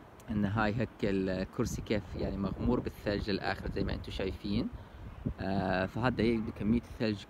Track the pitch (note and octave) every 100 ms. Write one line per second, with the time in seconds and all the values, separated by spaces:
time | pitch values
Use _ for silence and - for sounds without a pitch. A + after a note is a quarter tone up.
0 | - - - G#2+ G2+ A2 G#2+ G#2 A2 -
1 | G#2+ G2 F#2+ F#2 G2 - G#2+ - - G#2
2 | - - G2+ G2 G2 - A#2 B2 - -
3 | G#2+ G#2 G#2 F#2+ - - G2+ G2 G2 G2+
4 | - - F#2+ F#2+ G#2 G#2+ G3+ - - -
5 | - - - - F#2+ G2 F#2 F#2 F#2+ A#2
6 | B2+ A#2+ A2+ A2+ A2+ - G#2 A#2 - -
7 | A2 G#2